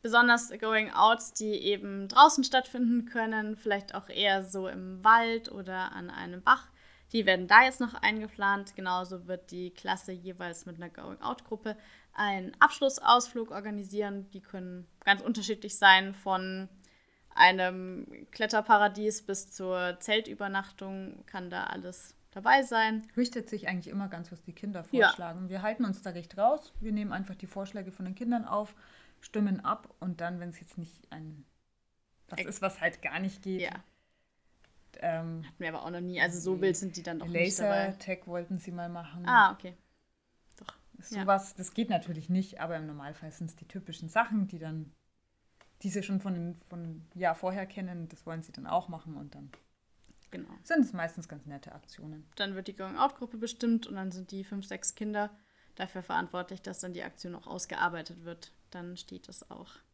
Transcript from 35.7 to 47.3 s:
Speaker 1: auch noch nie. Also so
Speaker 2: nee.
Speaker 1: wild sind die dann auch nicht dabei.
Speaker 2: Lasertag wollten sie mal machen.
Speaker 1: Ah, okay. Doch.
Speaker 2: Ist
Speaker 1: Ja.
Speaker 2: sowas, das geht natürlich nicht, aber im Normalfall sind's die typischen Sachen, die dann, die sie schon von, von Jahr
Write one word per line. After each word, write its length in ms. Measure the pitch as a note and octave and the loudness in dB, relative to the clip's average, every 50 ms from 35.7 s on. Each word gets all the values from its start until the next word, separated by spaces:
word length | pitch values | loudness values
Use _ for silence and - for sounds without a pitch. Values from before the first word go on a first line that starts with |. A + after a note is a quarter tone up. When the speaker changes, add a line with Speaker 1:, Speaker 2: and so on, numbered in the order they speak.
| D#3+ - - | -8 -8 -8
Speaker 1:
auch 60 | E3 | -8
noch 100 | F3 F3 | -8 -8
nie. 180 | F3+ F3+ F3+ D#3+ | -8 -6 0 0
Also 200 | D3+ F3 E3+ F3 | 0 2 0 -2
so 160 | E3 F#3 F#3 | -2 -2 -2
Speaker 2:
nee. 60 | F3 | 2
Speaker 1:
wild 160 | F#3+ F#3+ F3 | 2 0 0
sind 200 | - G3 F#3 - | 0 -4 -8 -8
die 60 | F3+ E3+ | -8 -8
dann 180 | F3 E3 D#3+ | -8 -8 -8
auch 60 | E3 | -8
nicht 320 | E3 E3+ E3 F3 F#3+ G3 - | -4 0 0 0 0 0 0
dabei. 260 | G#3+ G3+ G3 G3 G3 | 0 2 2 2 0
Speaker 2:
Lasertag 400 | G3 F#3+ G3 - F#3+ F#3 F#3 - | -2 -4 -8 -8 -8 -8 -8 -8
wollten 300 | F3+ F3 F3 F3 E3+ F#3+ F3 | -8 -8 -8 -6 -6 -8 -8
sie 120 | - F#3 | -8 -8
mal 180 | E3+ F3 F3 F3 | -10 -10 -10 -10
machen. 360 | F3 F3 E3 D3+ D#3 F3 F3 | -10 -12 -14 -14 -14 -8 -2
Speaker 1:
Ah, 240 | F3+ B3+ A#3 G3+ F#3 F#3+ | 6 8 8 8 8 4
okay. 220 | - - F3+ F3 _ _ _ _ _ _ _ _ _ _ _ _ _ _ _ _ | -2 -14 -18 -18 _ _ _ _ _ _ _ _ _ _ _ _ _ _ _ _
Doch. 180 | - - - - _ _ _ - | -18 -18 -18 -18 _ _ _ -20
Speaker 2:
Ist 140 | - - - A3+ | -20 -16 -10 -6
Speaker 1:
Ja. 80 | G3+ | -2
Speaker 2:
sowas, 340 | F#3+ F#3+ G3 F#3+ G3 - - | 4 4 4 4 2 -6 -12
das 180 | - F#3 - - | -10 -12 -6 -2
geht 160 | A3 A#3 - | -2 0 0
natürlich 400 | G3 E3+ - F3 E3 D#3+ D#3 - | 0 -2 -2 -4 -8 -8 -2 0
nicht, 300 | F3+ F#3+ F#3+ - - - | 0 0 0 -2 -6 -8
aber 160 | D#3+ E3 E3+ | -6 -6 -4
im 80 | D#3 D#3 | -6 -8
Normalfall 440 | D3+ D3 D3 C#3 D3 D#3 - D#3+ D#3 | -10 -10 -12 -12 -14 -14 -14 -16 -16
sind's 240 | - - E3+ D#3+ - | -12 -10 -10 -10 -10
die 120 | - - | -14 -20
typischen 420 | - - F#3+ F#3+ - D#3 - E3 D#3+ | -14 -14 -14 -12 -12 -12 -12 -12 0
Sachen, 380 | - A3 A#3 A3+ A3 G#3 F#3+ | 2 2 2 2 0 -2 -2
die 120 | F#3+ - D#3+ | -2 -4 -10
dann, 320 | D#3+ D#3 D#3 D#3+ D3+ C#3 _ _ _ _ _ _ _ _ _ _ _ _ _ _ _ _ _ _ - | -10 -8 -8 -8 -10 -12 _ _ _ _ _ _ _ _ _ _ _ _ _ _ _ _ _ _ -8
die 60 | G3 | -6
sie 140 | E3 G3+ F#3+ | -6 -4 -4
schon 160 | G3 G3 F#3+ | -2 -4 -4
von, 400 | G3 G3 F#3 E3+ E3+ F3 E3+ E3+ _ _ | -2 -4 -6 -4 -6 -8 -10 -12 _ _
von 360 | F3+ E3+ E3+ E3 D#3+ D#3+ D#3+ - _ | -14 -12 -10 -10 -12 -14 -16 -18 _
Jahr 220 | F3 F3+ E3+ | 0 0 0